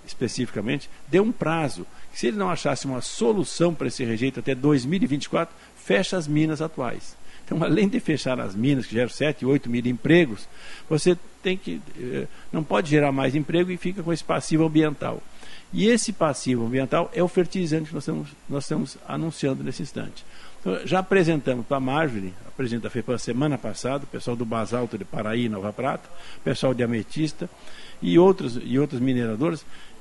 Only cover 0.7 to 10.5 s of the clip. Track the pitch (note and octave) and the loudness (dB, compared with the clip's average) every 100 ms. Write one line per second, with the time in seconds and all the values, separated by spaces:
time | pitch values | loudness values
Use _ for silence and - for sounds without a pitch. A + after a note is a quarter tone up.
0.7 | C#3+ - - - D#3 G#3+ - D#3 E3 D3 | -4 -6 -12 0 4 4 2 0 0 0
1.7 | F2+ - - - - A#3+ G#3+ F#3 D#3+ C#3+ | -4 -10 -12 -10 -2 -2 0 0 0 0
2.7 | C3+ C#3+ B2+ - - A3+ G#3 D#3+ - E3+ | 0 -2 -4 -4 0 2 2 0 2 2
3.7 | E3 C3+ - A#2+ A2 C3 B2+ A#2 C3 C#3+ | 2 -2 -2 -2 0 0 0 -2 2 4
4.7 | D3 B2 F#3+ A#3+ C#3+ - - E3 - - | 4 4 2 2 0 0 0 -2 -6 -20
5.7 | - - G3 F#3 F#3 D3 D3 D#3 D3+ D#3+ | -12 0 2 2 -2 0 2 2 0 -4
6.7 | - A#2+ A2+ - - - - - E3 E3 | -4 -4 -4 -8 -10 -12 -12 -4 0 2
7.7 | D#3+ G3+ A#3 - D3 C#3 B2+ A#2 G2 B2+ | 4 4 2 0 0 0 -2 -2 0 2
8.7 | C#3 G#2+ A2 B2 - C#3+ D3 B2+ C#3+ - | 2 2 0 0 0 0 0 2 2 2
9.7 | A#2+ A#2+ B2 C3+ E3+ D3 G2+ - | 0 0 0 6 6 6 0 -10